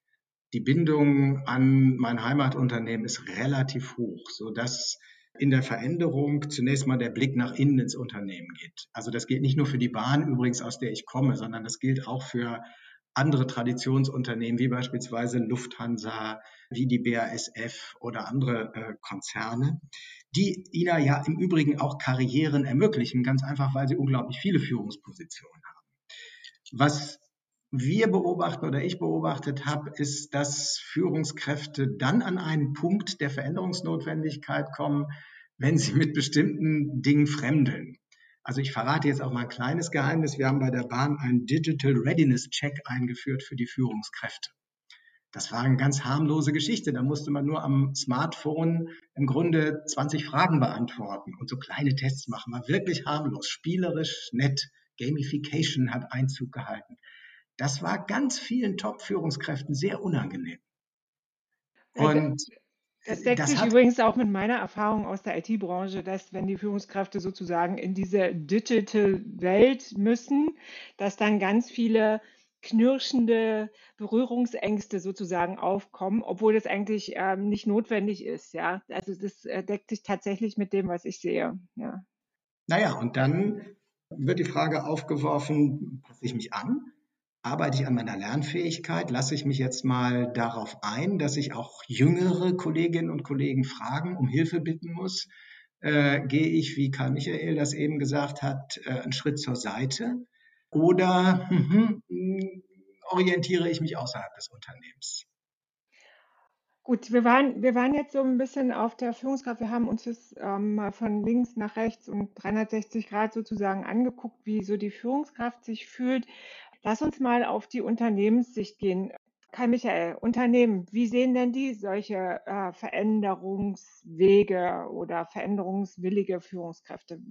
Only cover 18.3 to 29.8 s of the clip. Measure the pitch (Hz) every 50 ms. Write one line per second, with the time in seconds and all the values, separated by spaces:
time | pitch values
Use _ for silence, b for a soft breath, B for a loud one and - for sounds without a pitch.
18.3 | 117 139 135 135 123 113 110 113 - 113 113 113 107 - - - 104 95 - -
19.3 | - 107 110 113 117 120 131 147 165 - - - B B B B B B B B
20.3 | - - 196 196 - - - - - 165 175 180 170 156 139 135 139 135 - -
21.3 | 160 - 180 180 175 160 147 139 147 143 - 143 135 - - 135 127 127 127 110
22.3 | 110 143 160 151 143 143 135 135 117 143 202 214 - 131 120 - - 127 123 127
23.3 | 135 135 135 135 139 135 139 131 135 135 139 131 156 175 131 135 135 123 117 -
24.3 | - - - 196 185 147 - - 127 113 104 104 104 - _ - 95 - 87 -
25.3 | - - - - - _ - - - _ _ _ _ _ _ - B B B B
26.3 | B B B B B B B - - 117 139 147 147 - - - - - _ _
27.3 | _ _ _ _ _ _ _ _ - 131 123 135 175 214 226 214 185 190 175 175
28.3 | 175 170 170 170 - - 160 151 135 143 - - - - 170 160 160 160 156 160
29.3 | 151 139 - 147 135 135 - 143 147 147